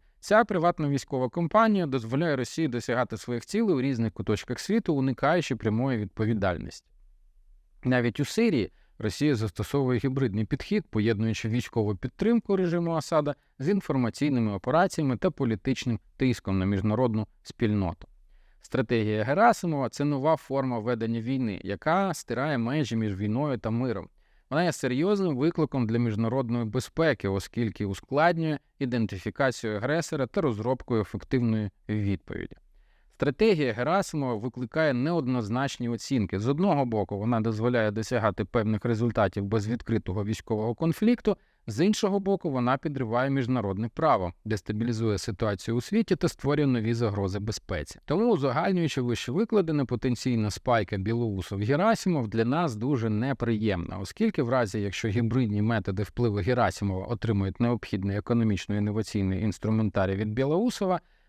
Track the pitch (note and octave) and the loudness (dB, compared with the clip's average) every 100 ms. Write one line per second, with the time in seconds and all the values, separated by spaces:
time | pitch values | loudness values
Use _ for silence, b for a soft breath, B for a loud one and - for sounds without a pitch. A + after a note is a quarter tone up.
0 | - _ - G#3+ A#3 F#3+ E3+ E3+ D3 C#3 | -14 _ 2 4 4 2 0 0 -2 -2
1 | - C3 B2+ E3+ E3+ G#3+ A3+ G3+ D#3 C3 | -2 -2 -2 -2 2 4 4 4 0 -2
2 | A2+ C3+ E3+ C3+ A#2+ - D#3 A#2 - A#2+ | -2 -2 0 0 -2 -2 -2 -2 -2 -2
3 | A#2+ A2 - A#2+ - G#3 A3 C#3+ C3+ A#2+ | -2 -4 -6 -6 -2 0 2 2 2 0
4 | A2+ - G2+ G#2 - A#2+ - A3 - C#3+ | -2 -2 -2 -2 -2 -8 0 0 2 0
5 | C3+ A#2+ C#3 F3 - A#2+ A2 A2 C3+ A#2 | 0 0 2 2 0 -2 0 0 0 0
6 | G#2 - A2 A2 F#2+ E2 - - - _ | -4 -2 0 2 0 -2 -8 -14 -20 _
7 | - - _ _ - - _ - C3 B2+ | -20 -20 _ _ -20 -20 _ -8 0 2
8 | A#2 G#2 C#3+ - A#3 C#3+ F2+ - _ - | 0 -2 -2 2 2 2 0 -6 _ -6
9 | A2 - D3+ A#2 A2 - G#2 C#3+ C3 A#2+ | -6 0 2 2 -2 -4 -2 0 0 0
10 | C3+ C3 B2+ G2+ G#2+ C#3 - G#3 - A2 | 0 0 0 0 -2 -4 -2 -2 0 0
11 | G#2+ G#2 A2+ G#2 A2+ A#2+ - A#2 G#2 G2+ | 2 2 0 -2 -2 -2 -2 -2 -2 -2
12 | E2+ - A3 A#3 - F#3+ F3 F3 E3+ D#3+ | -6 -2 2 2 2 0 2 0 0 -2
13 | - D#3+ D3 C#3 _ - C#3 G3+ - C3+ | 0 0 0 -4 _ -4 0 0 2 0
14 | A#2 - C#3 B2+ A2 G2 - D#3 F#3+ - | 0 0 0 2 2 0 2 2 2 2
15 | C#3+ B2 F#3 - B2+ G#2+ C3+ C3 B2 A2+ | 0 2 0 0 0 0 0 -2 -2 -4
16 | - - C3 A#2 - F#2+ F#2+ G2+ G#2+ A2 | -6 0 0 0 0 0 2 2 2 2
17 | B2+ A2 - _ - - A2+ G#2 F2+ D#2+ | 2 0 -4 _ -20 -2 0 2 0 -4
18 | - - - - - _ - A#2+ A#2 A#2 | -14 -20 -20 -20 -20 _ -4 -2 0 0
19 | G#2+ G#2+ A2 D#3+ A#3 G#3 E3+ D3 B2 - | 0 0 0 4 4 4 -2 -2 -4 -2
20 | C#3+ C#3 D3 D#3 - C3+ C3+ A#2 A2 A#2 | -2 0 0 0 -2 -2 -2 -2 -2 -2
21 | A2+ A#2 A2+ C3+ A#2 F#2+ - G2+ D3+ F3+ | -2 -2 -2 -2 -2 -4 -6 -4 0 0
22 | G3 D#3 - A#2 D3 C3 A#2 D#3 C3 A2+ | 0 -4 -6 -4 -2 0 0 0 0 0
23 | A2 F#2 G#2 A#2 D3+ B2 A2 A2+ B2+ G2 | -2 -2 -2 0 -2 -2 -2 -2 -2 -4
24 | - _ _ _ _ D3 F3 - B2+ B2+ | -8 _ _ _ _ 0 0 0 0 2
25 | F#3 G3+ F#3 B2+ D#3 - D3 C3+ A2 A#2 | 2 2 0 2 0 2 0 0 0 2
26 | A#2 G#2 A2+ C3 A#2+ A#2+ A2 B2+ - - | 2 0 0 0 0 -2 -2 -4 -4 0
27 | D#3+ A#2+ G2 G2 - - A2+ - G2+ F#2+ | 2 2 0 -2 -2 -2 -4 -2 -4 -6
28 | - C#3 E3+ E3 D#3+ D3 - _ C3 A#2+ | -2 2 4 2 -2 -4 -8 _ -2 0
29 | A2 F#2+ G#2+ - C3+ - A2+ G#2 B2 D#3+ | -2 -2 -6 0 0 0 -4 -4 -2 -2
30 | - D3+ B2 G3+ D#3+ G#2 A#2 C3 - A2+ | -2 -4 -2 0 0 0 -2 -4 0 -2
31 | G2+ G2+ - C3 A#2+ A2 G#2 - - G#2+ | 0 -6 -2 0 2 0 -2 -8 -6 -2
32 | G2+ G2 - - G1+ - _ _ _ _ | 0 -2 -6 -10 -10 -14 _ _ _ _
33 | _ - C#3 C3 A3 E3+ C3 G#2+ C3 F#3+ | _ -2 -2 2 4 4 2 0 0 0
34 | - D#3 C3 A2 A#2+ B2 A#2+ D#3 D#3 B2 | 0 -4 -2 -2 -4 -6 -4 0 2 2
35 | C#3+ E3+ C3 B2+ G#2 B2 C#3 - A#2+ A#2 | 0 0 0 -2 0 -2 -2 -4 -4 -4
36 | - C3 F#2+ F#2+ A#2 C#3+ G3 C#3+ B2 A2 | -2 0 0 0 0 2 2 2 2 0
37 | F#2+ G2 A2+ A#2 A2+ G#2+ A#2+ A#2+ G#2+ G#2 | -2 -2 0 0 0 0 0 2 2 0
38 | A2 B2 G#2 F#2 G2 A#2+ G#2+ G#2+ A#2+ A2 | -2 0 0 0 -2 0 0 0 0 0
39 | A#2 A2+ G2 G2+ G2 A2 G#2 A#2+ - A2+ | 0 2 0 0 -2 -2 0 -4 -2 -2
40 | - F#2+ G#2 A2 - G#2+ A2+ A#2 E3 - | -2 -4 -2 -4 -2 -2 -2 0 0 2
41 | G#3+ A#3+ G#3+ F#3+ _ _ - G#2 F#3+ G#3 | 2 2 0 -2 _ _ -8 0 2 2
42 | G3+ G3+ G3 G3 E3+ C3 A#2+ C3+ D#3 C3+ | 2 2 0 0 0 0 2 0 -2 -4
43 | A2+ A#2+ C3+ C#3 A#2+ B2+ G2 F#2+ A2+ - | 0 0 2 0 2 0 0 -2 -4 0
44 | D#3 A2+ F2 - G#2+ G#2+ - G#2+ A#2 A2 | 4 4 2 -6 -4 -4 -2 -2 -2 0
45 | A2+ G2 - F#2+ A2 G2+ - A#2 - G#3+ | 0 0 -2 -2 -2 -2 -2 -2 0 0
46 | G#3 F3+ F3 - C#3 D3 C#3+ A#2+ A2 A#2 | 2 0 0 -2 0 2 2 2 0 0
47 | A2+ G2+ G2 G2+ G#2 - - F2 C#2 - | 0 0 -2 -2 -4 -6 -6 -6 -6 -12
48 | - E3 A#3+ F3 C3+ B2+ G3 F#3 D#3+ C#3 | -2 2 4 2 2 2 0 2 0 0
49 | A#2+ A2+ - D3 A3+ G#3+ E3 D3+ C3 A#2 | 0 -2 -2 -2 2 2 2 0 0 0
50 | C3+ A#2 C3 A#2 G#2+ - - A#2 G2+ G2 | 0 0 0 2 0 -2 2 2 2 -2
51 | G2 A#2 A#2 F#2+ - G2 G#2 D3 G#3+ G#3 | 0 0 0 -2 -4 -4 0 2 2 2
52 | F#3+ D#3+ A2 A2+ A#2 D3+ E3 G#2+ B2 C3+ | 0 0 0 0 2 2 0 -2 -2 0
53 | A2+ G#2+ C3 C3 A#2 G#2+ G#2+ F2+ - F#2+ | 0 0 -2 -2 0 2 2 0 -2 -8
54 | F#2+ - A3 - A#2+ B2+ G#2+ A2 G2+ - | -10 -2 0 0 0 0 0 -2 -4 -2
55 | A2+ G#2+ A2+ B2 A#2 G#2 A2 A2+ G2 F#2+ | -2 0 2 2 2 2 2 0 -2 -4
56 | G2+ - A#2+ G2+ F#2+ B2 G2+ - G2+ F#2 | -4 0 0 2 2 2 2 2 -2 -2
57 | - A#2 A2 G2+ G2 - A#2+ A#2 - G2 | -4 -4 0 0 0 0 0 0 -2 -4
58 | G2 G2+ - A#2 A2 G2 - G#2 G#2 G#2 | -2 -4 0 2 2 0 -2 -2 0 -2
59 | G#2+ G#2+ F#2+ F#2 G#2+ - A2 A2 G#2+ G2+ | -2 0 0 0 -2 -2 0 2 2 2
60 | F#2+ G2 G#2+ G#2+ C3+ E3+ A#3+ - F#3+ F3+ | 0 0 -2 0 0 2 0 0 -2 -2
61 | - _ | -6 _